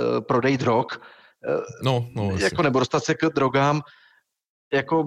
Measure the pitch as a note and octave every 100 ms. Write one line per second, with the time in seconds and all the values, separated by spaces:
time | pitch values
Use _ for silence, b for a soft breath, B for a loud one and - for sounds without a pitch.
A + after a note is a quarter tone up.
0 | A#2+ A#2+ A2+ B2 C3 C3+ B2 A#2 C#3 -
1 | B B B B - D3 - - - B2
2 | A#2+ A2+ G2+ F#2+ F#2+ - C#3+ B2+ C3 D3+
3 | - D#3 D#3+ D3+ C#3 C#3 C#3 D3 - B
4 | B B B _ _ _ _ C#3 C#3 E3